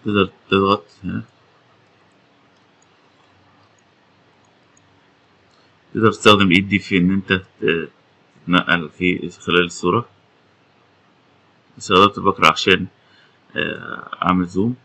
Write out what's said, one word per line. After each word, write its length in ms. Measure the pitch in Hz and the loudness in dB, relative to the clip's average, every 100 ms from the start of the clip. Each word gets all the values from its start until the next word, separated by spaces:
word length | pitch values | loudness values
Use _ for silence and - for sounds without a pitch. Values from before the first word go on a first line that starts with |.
| 110 | -2
تقدر 240 | 101 95 _ _ | 0 0 _ _
تضغط 360 | 95 98 104 - _ | 2 4 0 -2 _
هنا، 200 | 90 101 113 _ _ _ _ _ _ _ _ _ _ _ _ _ _ _ _ _ _ _ _ _ _ _ _ _ _ _ _ _ _ _ _ _ _ _ _ _ _ _ _ _ _ _ _ _ _ | -10 -10 -12 _ _ _ _ _ _ _ _ _ _ _ _ _ _ _ _ _ _ _ _ _ _ _ _ _ _ _ _ _ _ _ _ _ _ _ _ _ _ _ _ _ _ _ _ _ _
تقدر 180 | 117 110 | 0 0
تستخدم 360 | 101 110 101 98 | 4 4 6 4
الإيد 220 | 90 98 | 2 2
دي 100 | 98 | -4
في 180 | - 95 | -2 0
إن 140 | 90 | 2
أنت 220 | 98 92 | 0 -2
ت-، 560 | 95 92 _ 104 82 78 _ _ _ _ _ | -4 -4 _ -2 -2 -6 _ _ _ _ _
تتنقل 460 | - 87 - 85 76 | -2 -2 0 -2 -4
في 400 | - 90 - 87 | -4 -2 -2 -8
خلال 360 | - - 85 87 | -10 0 0 0
الصورة. 400 | - 90 107 - _ _ _ _ _ _ _ _ _ _ _ _ _ _ _ _ - | -2 -2 -2 -4 _ _ _ _ _ _ _ _ _ _ _ _ _ _ _ _ -20
استخدمت 400 | - 92 101 92 | 0 2 2 2
البكرة 340 | 92 - 80 | -4 2 2
عشان، 360 | 78 - 92 92 _ _ _ _ _ _ - | 2 -2 -4 -8 _ _ _ _ _ _ -8
آه، 540 | - - - - - - | -8 -10 -14 -16 -16 -6
أعمل 220 | 85 92 87 | -2 0 -2
زوم. 300 | 92 113 127 | -4 -4 -6